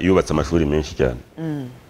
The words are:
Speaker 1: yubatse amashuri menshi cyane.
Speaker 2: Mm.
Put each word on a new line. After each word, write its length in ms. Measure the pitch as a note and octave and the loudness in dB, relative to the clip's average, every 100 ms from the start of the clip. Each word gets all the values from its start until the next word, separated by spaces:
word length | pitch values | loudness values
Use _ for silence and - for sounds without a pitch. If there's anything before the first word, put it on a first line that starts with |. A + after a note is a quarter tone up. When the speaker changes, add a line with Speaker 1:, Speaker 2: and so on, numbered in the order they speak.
Speaker 1:
yubatse 280 | F2 F#2 D#2+ | 4 2 2
amashuri 340 | D#2 C#2+ E2+ D2+ | 0 0 2 2
menshi 280 | D2+ C#2+ | 0 -2
cyane. 240 | - C2 A#1+ - - | -2 -2 -2 -10 -10
Speaker 2:
Mm. 280 | D#3+ D3 B2+ B2+ - | -8 -8 -10 -16 -10